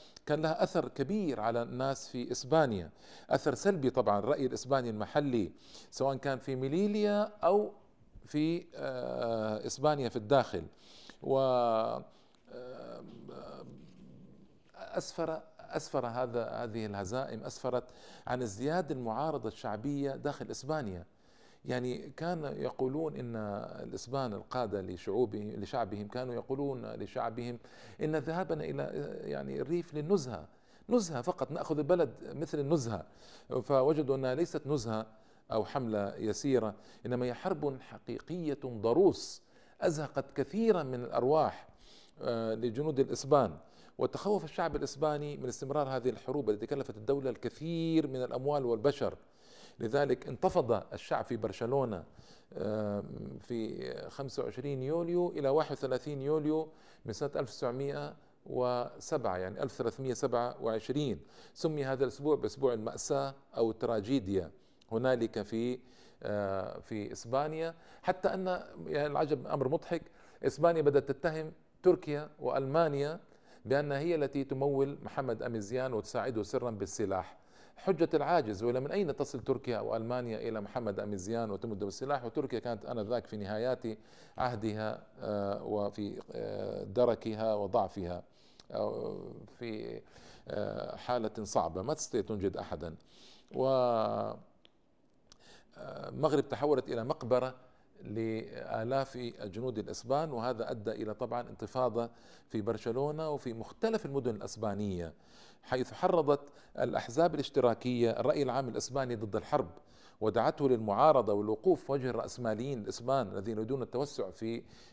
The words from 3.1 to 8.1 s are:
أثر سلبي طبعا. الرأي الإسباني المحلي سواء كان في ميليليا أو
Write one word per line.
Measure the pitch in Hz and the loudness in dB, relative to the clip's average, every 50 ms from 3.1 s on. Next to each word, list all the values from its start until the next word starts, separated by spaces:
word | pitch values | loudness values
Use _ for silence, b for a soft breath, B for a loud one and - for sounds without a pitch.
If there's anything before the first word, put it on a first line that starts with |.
| B B B - | B B B 0
أثر | - 139 - 156 131 | 0 2 4 2 0
سلبي | - - 196 202 165 135 127 | 2 2 2 2 4 2 4
طبعا. | 117 127 117 107 104 101 | 4 4 4 4 4 4
الرأي | 101 113 151 151 139 | 4 2 2 2 2
الإسباني | 123 123 - - 127 139 135 123 120 | 0 -2 -4 0 0 2 2 2 0
المحلي | 110 104 104 - - 151 147 143 123 117 95 - B B B B B B B B | -2 -4 -4 0 2 2 2 4 4 2 2 2 B B B B B B B B
سواء | - - 131 139 135 | -4 0 0 2 2
كان | 131 - 139 135 127 | 0 0 -2 -2 -2
في | - - 135 | -2 -4 -2
ميليليا | 127 131 135 143 175 202 208 208 214 208 208 208 208 208 | -2 0 0 2 2 2 2 2 2 2 4 4 2 2
أو | 208 - - - 165 190 208 214 - - - - - _ - - - | 0 0 2 4 6 6 6 4 2 -4 -12 -20 -20 _ -20 -20 -20